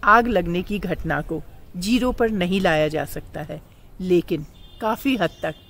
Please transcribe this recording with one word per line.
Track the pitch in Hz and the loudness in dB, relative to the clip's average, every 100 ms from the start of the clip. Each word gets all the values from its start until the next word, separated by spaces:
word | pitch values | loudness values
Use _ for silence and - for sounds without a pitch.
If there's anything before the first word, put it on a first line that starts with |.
आग | 190 220 240 | 8 6 6
लगने | 202 170 175 | 2 2 -2
की | 180 202 | -2 -4
घटना | 170 160 160 143 | -4 -4 -2 -4
को | 151 160 - - - 180 | -4 -8 -8 -18 -14 -8
ज़ीरो | 185 240 254 | 0 2 2
पर | 247 226 | 0 0
नहीं | 214 175 190 | 0 0 2
लाया | 185 156 151 | 2 2 2
जा | 151 143 | 0 -4
सकता | - - 165 | -8 -10 -12
है, | 151 156 - - - - | -10 -12 -14 -20 -20 -10
लेकिन | 185 175 - 160 151 - - - | 2 2 2 -4 -6 -18 -20 -6
काफ़ी | 220 220 277 254 | -4 -2 0 0
हद | 170 - | -2 -2
तक | 160 151 | -8 -8